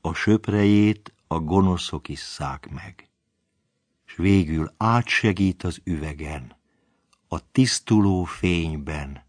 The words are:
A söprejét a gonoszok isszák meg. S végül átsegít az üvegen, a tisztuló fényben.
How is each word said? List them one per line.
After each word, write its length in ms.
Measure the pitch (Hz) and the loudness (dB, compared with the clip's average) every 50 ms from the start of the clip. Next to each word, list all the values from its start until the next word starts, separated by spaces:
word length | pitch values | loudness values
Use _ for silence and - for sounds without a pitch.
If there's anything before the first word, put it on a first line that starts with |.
A 140 | _ 80 82 | _ -6 -6
söprejét 1000 | - - - 107 107 - - 101 104 101 101 104 104 104 104 104 - _ - _ _ _ | -2 2 2 2 2 2 0 0 2 4 6 6 6 6 4 2 -2 _ -20 _ _ _
a 120 | _ 80 82 | _ -4 -4
gonoszok 720 | 80 76 90 98 95 95 90 87 - - - 76 _ - | -2 2 4 4 4 4 2 0 -4 -8 -10 -10 _ -12
isszák 640 | 71 69 - - - - 73 69 67 65 - - | -14 -12 -12 -16 -12 -8 -8 -8 -8 -10 -14 -14
meg. 400 | - 67 92 95 82 - - _ _ _ _ _ _ _ _ _ _ _ _ _ _ _ _ _ _ _ _ | -14 -14 -14 -16 -20 -20 -20 _ _ _ _ _ _ _ _ _ _ _ _ _ _ _ _ _ _ _ _
S 100 | _ - | _ -6
végül 580 | - 85 98 98 98 87 76 80 80 78 80 _ | 0 2 4 4 4 4 2 -2 -2 -2 -4 _
átsegít 840 | _ 107 113 117 120 117 - - - - 110 95 90 98 95 90 _ | _ 0 2 2 2 0 0 -2 0 0 0 0 2 0 0 0 _
az 180 | - 90 82 - _ | -6 -8 -8 -8 _
üvegen, 720 | - 87 76 76 78 73 71 78 73 76 71 64 58 - _ _ _ _ _ _ _ _ _ _ _ _ _ _ _ | -6 -6 -6 -6 -8 -10 -10 -10 -10 -10 -12 -14 -16 -20 _ _ _ _ _ _ _ _ _ _ _ _ _ _ _
a 220 | - - _ _ | -10 -10 _ _
tisztuló 760 | _ - 135 120 - - _ - 113 107 101 98 95 92 90 | _ 2 2 2 2 -4 _ 2 4 4 4 4 2 0 -2
fényben. 1000 | 87 - - - 90 90 85 82 80 78 76 71 73 76 73 71 69 69 67 _ | -4 -8 -4 -2 0 0 0 0 -2 -4 -6 -8 -8 -8 -8 -8 -10 -14 -16 _